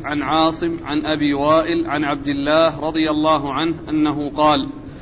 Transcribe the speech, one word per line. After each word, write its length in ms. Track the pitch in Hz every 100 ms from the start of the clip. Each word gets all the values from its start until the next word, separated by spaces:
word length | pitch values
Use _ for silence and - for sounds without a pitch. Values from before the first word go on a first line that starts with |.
عن 180 | 139 147
عاصم 540 | 135 160 160 160 170 165
عن 220 | - 151 151
أبي 280 | 156 147
وائل 520 | 143 147 160 170 170 143
عن 180 | 147
عبد 240 | 147 143 139
الله 520 | 139 139 156 165 147
رضي 300 | 151 156 156
الله 420 | 151 156 156 143
عنه 220 | 135 165 156 -
أنه 420 | 156 151 143 147 143
قال: 320 | 151 143 135 - - -